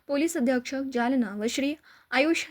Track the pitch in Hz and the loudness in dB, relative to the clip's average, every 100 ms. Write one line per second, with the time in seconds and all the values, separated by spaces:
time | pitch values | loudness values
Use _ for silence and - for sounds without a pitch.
0 | - 285 330 330 240 254 247 269 269 247 | -4 0 0 2 2 2 -2 -6 -4 -2
1 | 240 269 208 208 226 277 277 311 - - | 0 2 0 -2 -4 -2 -2 -4 -12 -20
2 | _ 247 302 330 - | _ 2 2 0 -2